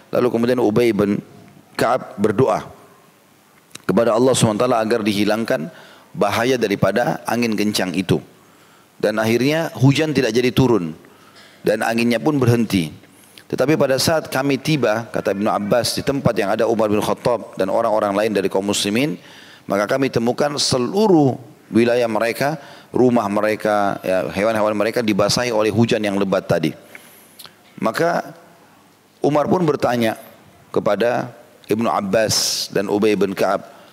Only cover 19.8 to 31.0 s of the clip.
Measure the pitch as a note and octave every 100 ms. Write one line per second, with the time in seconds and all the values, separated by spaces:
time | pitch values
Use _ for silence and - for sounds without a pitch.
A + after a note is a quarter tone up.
19.8 | G#2 C3+ C3+ B2 A#2 A#2+ D3 C#3+ - C3
20.8 | B2 G3 G#3+ E3 C#3 A2+ - - - A2
21.8 | A#2 A#2+ A#2 G#2 A2+ A2 C3+ D#3 - -
22.8 | - - B2 A#2+ G#2 G#2 G#2+ G#2+ G#2+ G#2
23.8 | G2+ - - F#2 C#2 F2 A2 A2 G#2+ G#2+
24.8 | G#2 A#2+ A2 G2+ G2+ B2+ B2 A2 G#2+ G2+
25.8 | A2+ A#2 G#2 G2 G2 F#2+ - F2 D#2+ -
26.8 | - - - - - - - - - -
27.8 | G#2+ A2+ E3 E3+ - - - - - -
28.8 | _ _ _ _ - D3 C#3 F#3 E3 C3+
29.8 | C3+ B2 A2+ - - - - - - -
30.8 | G#2+ G2+